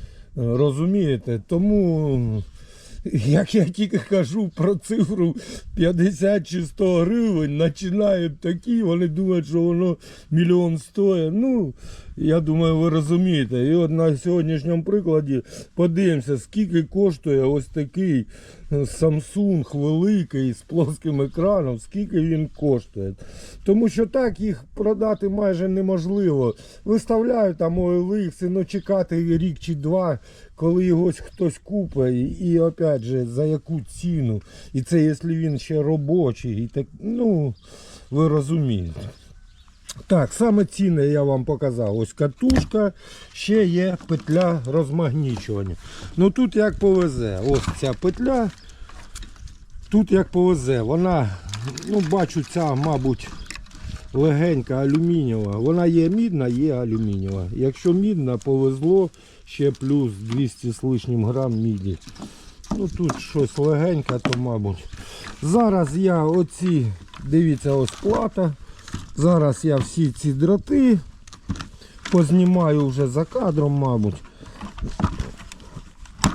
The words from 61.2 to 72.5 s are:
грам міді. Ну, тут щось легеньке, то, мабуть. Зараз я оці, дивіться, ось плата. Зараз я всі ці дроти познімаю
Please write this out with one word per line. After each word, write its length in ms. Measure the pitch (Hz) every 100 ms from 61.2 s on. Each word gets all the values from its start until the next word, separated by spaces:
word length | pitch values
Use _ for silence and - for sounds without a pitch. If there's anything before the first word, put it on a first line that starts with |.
| 110
грам 280 | 123 131
міді. 440 | 110 113 104 98 85 - - - - - - - 214
Ну, 100 | 190
тут 320 | - 170 -
щось 380 | - 156 135 -
легеньке, 640 | 147 147 170 165 127 127
то, 200 | 131 123
мабуть. 460 | 123 117 101 90 - - - - - -
Зараз 560 | 147 214 226 190 151 156
я 260 | 190 170
оці, 640 | 156 175 170 - 185 160 117 95 - -
дивіться, 480 | 135 156 165 139 147
ось 200 | 139 123
плата. 640 | - 202 226 220 - 175 143 - - - - - -
Зараз 500 | 160 170 151 123 160
я 100 | 139
всі 360 | 123 - 151
ці 220 | - 151
дроти 680 | 135 165 202 - 285 254 202 - - - - - - - - - - -
познімаю 760 | 180 151 180 180